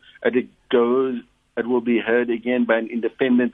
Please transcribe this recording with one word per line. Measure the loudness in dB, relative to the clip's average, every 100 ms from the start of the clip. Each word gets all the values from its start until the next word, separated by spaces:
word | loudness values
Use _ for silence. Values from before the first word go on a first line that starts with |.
| _ -6
And | -2 -2
it | -4 _ -2
goes, | 2 2 2 0 -4 -10 _ _ -8
it | -2
will | -2
be | 2 0
heard | 2 0 0
again | -2 -2 -2 2
by | 0
an | -2
independent | -4 -4 -2 2 2 2